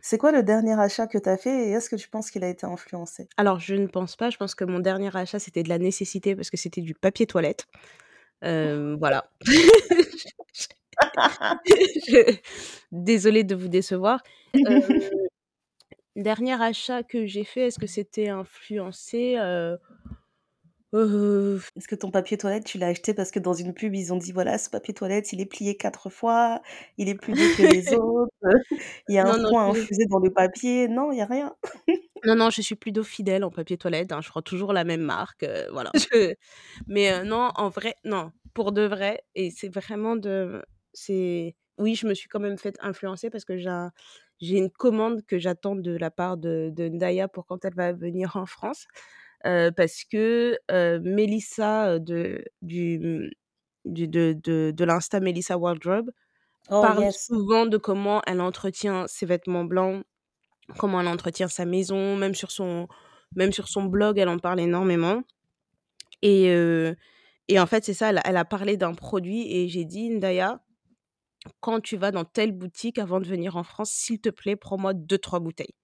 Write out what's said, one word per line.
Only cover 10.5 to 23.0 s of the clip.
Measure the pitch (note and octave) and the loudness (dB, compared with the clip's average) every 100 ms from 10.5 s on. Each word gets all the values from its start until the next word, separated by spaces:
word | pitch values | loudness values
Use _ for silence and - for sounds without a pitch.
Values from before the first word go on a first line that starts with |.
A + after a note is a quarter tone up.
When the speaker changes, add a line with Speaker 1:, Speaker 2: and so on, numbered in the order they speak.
| - - - _ - - - - - - - F4+ G4+ F#4 D#4 - | -12 -12 -14 _ 0 2 4 2 2 -4 -2 8 8 8 2 6
Speaker 2:
Je, | A#3+ A3+ G#3 - - - - _ | 8 8 4 -4 -16 -16 -18 _
désolée | E3+ F3 A3+ G3 A3 | -8 2 4 6 4
de | G3+ | 4
vous | F#3+ F#3 | -2 0
décevoir. | F3+ F#3+ F#3 F#3+ B3+ - - _ | 0 0 0 0 0 -4 -20 _
Euh, | C4+ C4+ B3+ | 4 6 6
Speaker 1:
<laughs> | C#4+ D4 G4 - F#4+ _ _ _ _ _ _ - _ - | 6 2 2 -4 -6 _ _ _ _ _ _ -20 _ -6
Speaker 2:
dernier | G3+ G#3+ B3 B3+ | -2 0 -2 0
achat | A3+ A3 - B3 | 0 -2 -6 -6
que | A#3 A#3+ A3 | -4 -4 -4
j'ai | G3 | -4
fait, | G#3 - B3 | -6 -2 -2
est-ce | A#3+ | -2
que | G#3 | -8
c'était | G3 G3+ - G#3 | -6 -8 -4 -4
influencé ? | G3 F#3+ - - G#3 F#3 F#3 - A#3 B3 B3 | -4 -10 -16 -10 -8 -8 -12 -8 -4 0 0
Euh, | G3 F3+ E3+ F3 _ - - - _ _ _ _ _ _ _ | 0 -2 -2 -6 _ -20 -20 -20 _ _ _ _ _ _ _
euh, | G#3 A3 G#3 G3+ G3+ G3+ G3 - - | 2 4 4 4 2 2 -2 -6 -16
Speaker 1:
Est-ce | - | -10
que | |
ton | G#3 F#3+ | -8 0
papier | F#3+ F3+ G#3 | 0 0 -2
toilette, | G3+ G3+ | -2 -4
tu | G#3+ G3 | -4 -4
l'as | F3+ | -2
acheté | F3 | -2